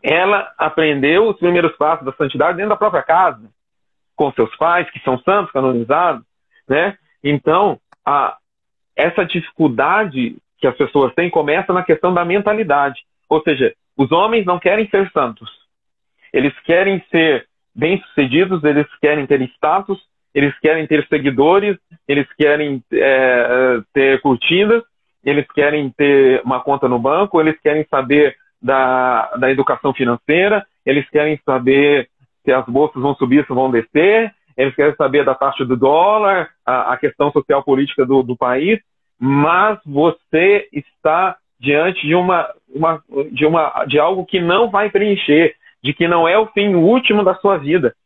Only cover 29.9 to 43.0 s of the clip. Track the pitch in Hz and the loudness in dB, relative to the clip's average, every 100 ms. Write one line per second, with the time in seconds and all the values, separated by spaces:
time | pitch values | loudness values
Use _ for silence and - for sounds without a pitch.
29.9 | 131 127 120 - 160 196 208 196 _ - | -2 -2 -4 -2 0 2 -2 -4 _ -2
30.9 | 143 135 151 151 151 - 131 123 139 143 | -2 0 -2 -2 -4 -2 -2 2 2 4
31.9 | 143 120 _ _ _ - 131 123 123 156 | 2 -2 _ _ _ -2 -2 0 -2 -2
32.9 | 131 135 135 131 139 143 127 131 120 113 | -2 -4 -2 2 2 2 -2 0 -2 -2
33.9 | - 180 220 226 _ _ - 135 131 147 | 0 2 2 -2 _ _ -4 -4 0 0
34.9 | 147 139 139 135 131 139 - 127 127 135 | 0 0 0 0 0 -2 -4 -4 0 2
35.9 | 151 185 214 208 190 156 _ - 127 - | 2 2 2 0 -2 -4 _ -4 -2 -2
36.9 | 127 147 - 143 147 - 139 135 135 139 | -2 -4 -2 -2 -2 -2 -2 0 -2 0
37.9 | - 127 135 123 123 127 127 170 220 _ | -2 0 2 0 -4 -2 -2 -2 -2 _
38.9 | _ _ _ 127 139 147 175 208 208 151 | _ _ _ -2 0 2 2 0 -2 -6
39.9 | 139 165 160 _ 160 185 202 - 147 - | 0 0 0 _ 0 2 2 -2 -12 -12
40.9 | _ 156 160 185 - _ _ 123 147 170 | _ -2 0 -2 -6 _ _ -2 0 0
41.9 | 185 147 170 180 175 - - _ 139 165 | -4 -2 0 0 -2 -4 -10 _ -4 -2
42.9 | 160 | -2